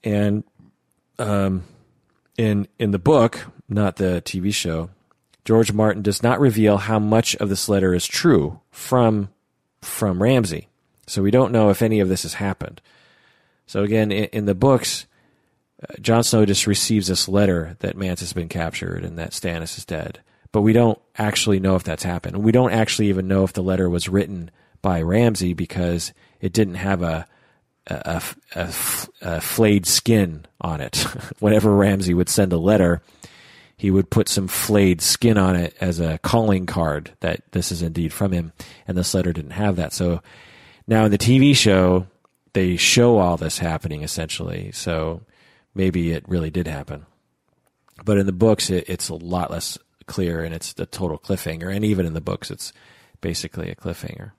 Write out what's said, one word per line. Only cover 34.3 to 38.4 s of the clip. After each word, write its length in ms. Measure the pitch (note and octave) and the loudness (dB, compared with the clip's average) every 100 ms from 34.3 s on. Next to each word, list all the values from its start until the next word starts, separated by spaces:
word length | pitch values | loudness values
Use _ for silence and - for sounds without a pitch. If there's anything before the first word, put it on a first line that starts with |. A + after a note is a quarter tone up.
| - F#2 | -2 -4
flayed 520 | - - G#2 F#2+ E2+ | -6 0 4 4 2
skin 360 | - - A#2 G#2 | 0 2 2 4
on 180 | F#2 F2+ | 2 2
it 180 | E2+ - | -2 -4
as 220 | F#2 E2+ | -4 -2
a 160 | E2 D#2 | -2 -2
calling 480 | - A#2 A2 F#2+ F2+ | -2 0 2 0 -2
card 460 | - E2 D2 D#2+ _ | -2 -2 -2 -8 _
that 280 | E2+ E2 _ | -6 -6 _
this 180 | F2+ - | -6 -4
is 100 | E2+ | -6
indeed 300 | E2+ D#2+ D#2+ | -6 -4 -6
from 220 | - G2 | -2 -2
him, 180 | F2+ | -2